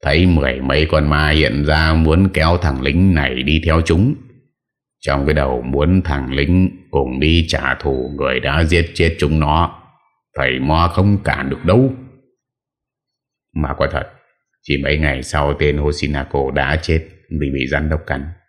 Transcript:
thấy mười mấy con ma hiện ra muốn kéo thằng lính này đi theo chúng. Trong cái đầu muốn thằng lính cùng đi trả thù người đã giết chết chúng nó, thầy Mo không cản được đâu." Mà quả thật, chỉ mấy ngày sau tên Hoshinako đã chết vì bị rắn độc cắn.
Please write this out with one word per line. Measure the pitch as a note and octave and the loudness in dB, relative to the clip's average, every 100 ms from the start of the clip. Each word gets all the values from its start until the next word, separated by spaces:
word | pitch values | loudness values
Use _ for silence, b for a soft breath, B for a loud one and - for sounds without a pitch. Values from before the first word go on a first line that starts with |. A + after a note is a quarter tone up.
thấy | - D2+ F2+ | 0 2 4
mười | E2 C2+ B1+ | 4 0 -2
mấy | C2 C2+ D#2+ | -2 0 2
con | D#2 D2 | 2 2
ma | D2 D2+ | 2 2
hiện | D2+ D2 C#2+ D2 | 2 2 0 0
ra | D2+ D#2+ | 2 2
muốn | D#2+ D#2 E2 F#2+ | 4 4 4 2
kéo | F#2 D#2 F2 | 2 2 2
thằng | E2 C2 | 0 -2
lính | C2+ D2+ F#2+ E2 | 0 2 2 2
này | C2+ B1+ | 0 -2
đi | C2 D#2+ E2 | 0 0 2
theo | D#2+ | 0
chúng. | D#2+ E2 A2+ D3 - - _ _ _ _ _ _ | 2 2 2 -2 -10 -20 _ _ _ _ _ _
Trong | - C#2 C#2 | -4 -2 0
cái | |
đầu | D2+ C#2 B1+ | 0 0 -4
muốn | A#1+ C#2 D2 F#2 | -4 -2 2 2
thằng | F2 C#2 C2 | 2 -4 -4
lính | C2+ C#2+ F2+ F#2 - - | -2 2 2 2 -2 -6
cùng | C#2+ C2 B1+ | -4 -2 0
đi | D2+ E2 E2 | 2 2 2
trả | - C2+ B1+ | -2 -2 -4
thù | - C2+ B1+ C#2+ | -4 -4 -6 -6
người | C2+ C2 | -4 -2
đã | C2 C#2+ | -2 0
giết | D#2+ E2+ E2+ | 2 2 0
chết | - D#2+ D2+ | 0 -2 0
chúng | C#2+ D#2 | -2 0
nó, | D2+ D2+ E2+ - - _ _ _ _ - | 2 2 0 -4 -20 _ _ _ _ -4
thầy | C2 B1+ | -4 -2
Mo | C2+ E2 E2+ | 0 2 2
không | F2 G2 G2+ | 2 2 2
cản | - C#2+ C2+ | 0 -4 -4
được | - - | -4 2
đâu." | A2 C3+ - - - _ _ _ _ _ _ _ _ _ _ _ _ _ - | 2 2 -2 -16 -20 _ _ _ _ _ _ _ _ _ _ _ _ _ -6
Mà | D2+ | -4
quả | C#2+ - | 0 -2
thật, | C#2 - - _ _ _ _ | -2 -8 -16 _ _ _ _
chỉ | - C#2 | -4 -2
mấy | C2+ D2 | 0 0
ngày | D2+ C2+ | 0 -2
sau | B1+ D2+ C#2+ C#2+ | -4 -2 -2 0
tên | D2 D2 | 0 0
Hoshinako | D2 D2 C#2 C#2+ C#2 C#2+ C2+ | -2 -2 -4 -4 -4 -4 -2
đã | C#2 C2+ D#2 | -2 -2 -2
chết | - D#2+ D#2+ - _ D2+ | 0 -2 -2 -20 _ -6
vì | C#2+ | -4
bị | C2+ C2 | -4 -4
rắn | C#2+ D2+ | -2 -2
độc | D#2 - | -4 -4
cắn. | C#2 D2 E2+ | -8 -8 -14